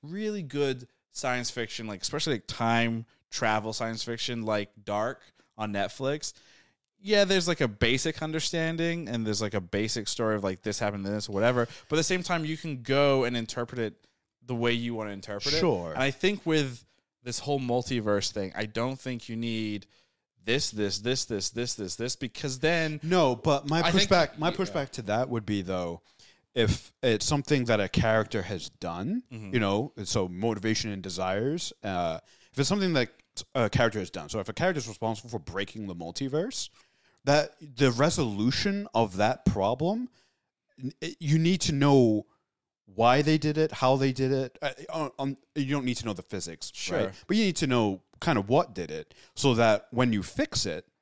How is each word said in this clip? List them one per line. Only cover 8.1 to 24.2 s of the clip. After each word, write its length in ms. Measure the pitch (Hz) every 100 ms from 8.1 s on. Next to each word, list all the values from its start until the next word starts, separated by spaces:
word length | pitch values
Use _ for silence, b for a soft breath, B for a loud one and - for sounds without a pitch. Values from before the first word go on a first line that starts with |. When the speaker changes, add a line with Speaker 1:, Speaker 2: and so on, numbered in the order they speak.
| -
Speaker 1:
understanding 840 | 156 156 - 170 160 165 165 170 160
and 180 | 117 110
there's, 160 | 104
like, 100 | 107
a 80 | 101
basic 480 | 87 101 110 120 101
story 280 | - 113 107
of, 60 |
like, 200 | 98 92
this 160 | 107 101
happened 260 | 104 101
to 60 | 98
this, 180 | 104 101
whatever. 400 | 98 113 123 117 B B
But 60 | 156
at 20 |
the 40 |
same 180 | 156 185
time, 240 | 175 175 156
you 100 | 156
can 260 | 160 135
go 420 | 120 139 143 135
and 120 | 123 120
interpret 420 | 113 - 120 127
it 160 | 110 - _ _ _ _
the 120 | 123
way 180 | 123 120
you 220 | 120 117
wanna 160 | 113 107
interpret 420 | 101 98 101 143
it. 40 | 156
Speaker 2:
Sure. 320 | 175 104 85
Speaker 1:
And 100 | 80
I 80 | 135
think 360 | 139 185 208 -
with 360 | 156 139 120 - _ _ _
this 180 | 123 117
whole 200 | 143 143
multiverse 680 | 123 120 120 127 104 101 98
thing, 200 | - 95 -
I 80 |
don't 340 | 107 110 123 135
think 300 | 131 120 -
you 80 | 113
need 500 | 117 110 107 104 - _ _ _ _ _
this, 280 | - 127 -
this, 280 | 107 101 101
this, 260 | 110 131 -
this, 240 | 104 92
this, 240 | 113 120
this, 220 | - 95 -
this, 200 | 120 -
because 420 | 131 - 147 131
then 400 | 156 170 160 151
Speaker 2:
No, 340 | 156 180 147 120
but 320 | 160 139 147
my 120 | 160
Speaker 3:
I 80 | 170
think 160 | 180 202
Speaker 2:
pushback, 240 | 185